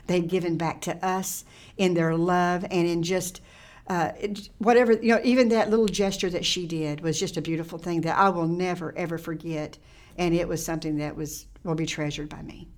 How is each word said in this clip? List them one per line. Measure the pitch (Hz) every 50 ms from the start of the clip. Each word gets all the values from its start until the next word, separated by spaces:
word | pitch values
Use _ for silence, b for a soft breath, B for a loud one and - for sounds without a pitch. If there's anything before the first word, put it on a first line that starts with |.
| B
They've | - 180 180 175
given | 175 185 185 175 170 165
back | 156 170 156 - -
to | - 175 170 - 185
us | 185 185 190 190 - - - - B B B B B B
in | - 190 185 180
their | 175 165 165 165
love | 165 170 180 180 180 175 175 180 180 180 -
and | - 175 170
in | 170 170 170 165
just, | 170 190 185 185 185 - - B B B B B B B B B
uh, | - 185 175 160 - - -
it, | - 208 202 - - - -
whatever, | - 185 233 240 240 247 233 226
you | 220 - 226
know, | 233 - -
even | 254 247 262 254 220
that | 226 220 185 214
little | 220 226 220
gesture | 196 175 - 202 196 196 - 202 180
that | 175 165 170
she | - - 180 175
did | 160 165 160 156 147 147 147
was | 165 160 156 -
just | 196 165 -
a | 165
beautiful | 147 160 160 156 165 165 180
thing | 165 170 180 170 165
that | 160 165 -
I | - 196 196
will | 175 170 165
never, | 165 170 175 185 180 175 175 165 156 -
ever | 165 175 160 170 160
forget. | - 170 165 156 - 165 160 151 151 - - b b b b b b b b
And | - 180 170 170
it | 175 170
was | - 170 156 -
something | - 165 160 160 160 151
that | 147 151 147 -
was, | - 156 139 - - - - - - -
will | 180 160
be | 160 160
treasured | 156 - 165 151 147 147 151 147
by | 147 - -
me. | - - - - - - -